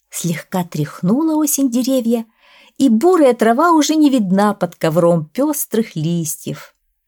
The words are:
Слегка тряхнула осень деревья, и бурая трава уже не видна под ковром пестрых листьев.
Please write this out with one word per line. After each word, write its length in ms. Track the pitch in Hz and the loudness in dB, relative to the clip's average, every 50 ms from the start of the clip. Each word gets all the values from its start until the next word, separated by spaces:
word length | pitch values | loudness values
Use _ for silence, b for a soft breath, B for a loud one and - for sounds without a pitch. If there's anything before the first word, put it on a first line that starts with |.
| _ _ | _ _
Слегка 560 | - - - 165 160 156 - _ - 185 175 | -12 -8 -6 -6 -6 -6 -8 _ -6 -6 -6
тряхнула 720 | - - 151 147 - - - - 180 226 277 320 320 311 | -6 -6 -6 -6 -6 -6 -6 -2 -2 0 0 0 -2 -2
осень 340 | 302 311 285 - 269 277 254 | -2 -2 -2 -2 -2 -2 -2
деревья, 540 | 226 254 233 262 269 254 226 226 240 233 226 b b b b b b b b b b - | -2 -2 -2 -2 -2 -2 -2 -2 -2 -4 -4 b b b b b b b b b b 0
и 100 | 269 277 | 2 2
бурая 460 | 220 226 320 359 370 330 294 247 233 | 2 4 4 4 4 4 4 4 4
трава 380 | 240 233 226 233 262 330 349 | 4 2 2 2 4 2 4
уже 220 | 339 311 285 - 311 | 4 4 2 2 2
не 160 | 320 302 277 | 2 2 4
видна 440 | 262 254 202 180 190 190 208 208 202 | 2 2 0 0 0 2 2 0 0
под 220 | - 180 175 - | -2 -4 -6 -4
ковром 500 | - - 160 156 180 170 170 175 165 151 | -4 -4 -2 0 2 2 2 2 0 -2
пестрых 720 | - - 240 277 311 294 - - - - 226 220 - - | -4 -4 -2 -2 -2 -2 -4 -8 -4 -2 -4 -4 -4 -4
листьев. 800 | 160 151 165 170 170 160 156 - - - 156 156 - - - _ _ _ _ _ _ _ | -6 -4 -2 -2 -4 -4 -6 -10 -10 -12 -12 -12 -12 -16 -20 _ _ _ _ _ _ _